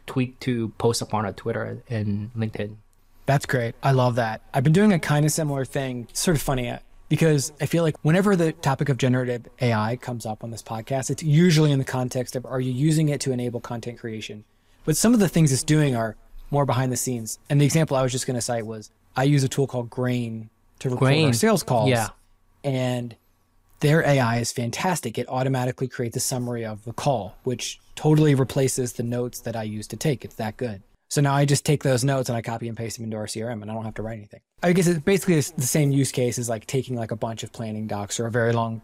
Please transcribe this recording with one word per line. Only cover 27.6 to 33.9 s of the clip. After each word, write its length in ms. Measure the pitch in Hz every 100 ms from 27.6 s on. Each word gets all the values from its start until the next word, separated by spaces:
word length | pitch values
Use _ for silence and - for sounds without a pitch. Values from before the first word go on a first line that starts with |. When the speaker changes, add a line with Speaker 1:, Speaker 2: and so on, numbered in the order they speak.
| - - _
Speaker 2:
totally 400 | - 156 156 156
replaces 600 | 135 131 - 131 - 123
the 80 | -
notes 380 | 120 120 123 -
that 160 | - 113
I 60 |
used 280 | 107 107 104
to 60 | 110
take. 280 | 160 131
It's 120 | 101 -
that 200 | 110 -
good. 260 | 123 98 - _ -
So 120 | -
now 140 | 143
I 100 | 139
just 200 | 143 143
take 180 | - 147
those 220 | 143 127
notes 240 | 139 135 123
and 80 | 117
I 60 |
copy 260 | 113 117 117
and 80 | 110
paste 200 | 113 -
them 80 |
into 120 | 113 110
our 100 | 107
C 160 | 110
R 80 | 113
M, 120 | 117
and 80 | 104
I 40 |
don't 100 | 110
have 100 | 110